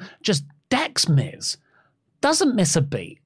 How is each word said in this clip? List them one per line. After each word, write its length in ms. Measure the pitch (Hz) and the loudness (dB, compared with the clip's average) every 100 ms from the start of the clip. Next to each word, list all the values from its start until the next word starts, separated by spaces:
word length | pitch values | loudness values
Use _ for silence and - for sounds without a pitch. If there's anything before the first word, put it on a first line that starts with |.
| 190 - | -20 -8
just 220 | 220 151 - - - | -2 -2 -2 -14 -4
decks 400 | 254 320 - - | -2 -2 -2 2
Miz, 480 | 139 - - - - _ _ _ _ _ _ | 2 2 -4 -8 -8 _ _ _ _ _ _
doesn't 340 | 277 320 330 | 0 2 2
miss 220 | 233 160 165 | 2 2 2
a 60 | |
beat, 380 | 139 117 85 - | 0 -4 -10 -16